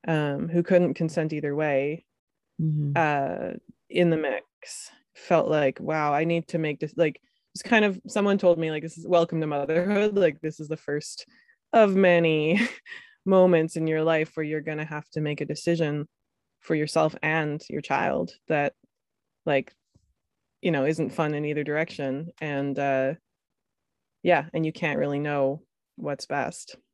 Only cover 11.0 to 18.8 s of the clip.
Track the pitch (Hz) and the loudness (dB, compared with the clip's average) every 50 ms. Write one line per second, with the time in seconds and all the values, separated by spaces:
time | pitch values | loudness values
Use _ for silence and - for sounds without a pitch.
11 | - - - - - _ _ _ _ _ _ _ _ _ - 233 220 196 190 190 | -6 -8 -16 -16 -18 _ _ _ _ _ _ _ _ _ 6 6 6 6 6 4
12 | 190 180 175 170 170 160 156 156 151 156 180 202 233 - - - _ - - - | 6 6 6 6 4 4 2 2 2 2 2 2 0 0 -4 -12 _ -20 -20 -20
13 | - - _ _ _ 190 190 185 185 185 175 160 160 160 - 165 160 160 156 156 | -20 -20 _ _ _ 4 6 6 8 6 6 4 2 0 -2 -4 -2 0 0 0
14 | 156 165 160 156 160 160 - 160 156 151 156 156 143 156 151 156 156 156 156 151 | 2 2 2 2 0 -2 -4 -6 -6 -4 -4 -6 -6 -6 -6 -6 -8 -8 -8 -12
15 | 147 _ - 156 156 147 147 - 151 151 151 - - 175 170 165 165 147 147 147 | -12 _ -6 -4 -2 -2 -2 -4 -4 -6 -6 -4 0 0 0 2 0 0 -2 -4
16 | 143 _ _ _ _ _ _ _ _ _ _ _ _ - 160 151 151 151 - 165 | -6 _ _ _ _ _ _ _ _ _ _ _ _ -4 -2 -2 -2 0 2 2
17 | 156 156 - - - 156 156 165 151 151 147 151 - - - 147 - - 139 139 | 2 2 0 -2 -2 0 0 0 0 -2 -4 -6 -8 -8 -10 -10 -2 -2 0 0
18 | - - 139 147 180 180 - _ _ - 160 147 143 143 - _ | 2 0 0 -2 -2 -6 -8 _ _ -2 0 0 0 -2 -4 _